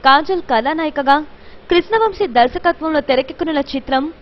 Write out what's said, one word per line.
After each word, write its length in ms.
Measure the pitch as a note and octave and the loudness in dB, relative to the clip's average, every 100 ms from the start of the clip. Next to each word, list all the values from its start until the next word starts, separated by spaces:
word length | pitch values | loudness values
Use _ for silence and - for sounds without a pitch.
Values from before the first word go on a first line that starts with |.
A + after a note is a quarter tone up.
| C4+ | 6
కాజల్ 380 | C#4 D4+ F#4 E4+ | 4 2 -4 0
కథానాయికగా, 640 | A#3 B3 D#4+ D#4 C#4+ C4+ C#4+ D4+ - - - - | 0 0 -2 -4 -2 2 2 0 -16 -20 -20 0
కృష్ణవంశీ 560 | F4 E4+ A4 A4 F#4+ G4 A#3+ | 0 2 0 0 0 -2 2
దర్శకత్వంలో 640 | B3 F4+ F4 E4+ D#4+ D#4 C#4+ | 2 2 -2 -2 -2 -2 0
తెరకెక్కనున్న 540 | B3+ C4 - E4 D4+ C#4 | -2 -2 -6 -4 -2 -2
చిత్రం 320 | - - C4 D4 E4 | -6 -2 -2 -2 -8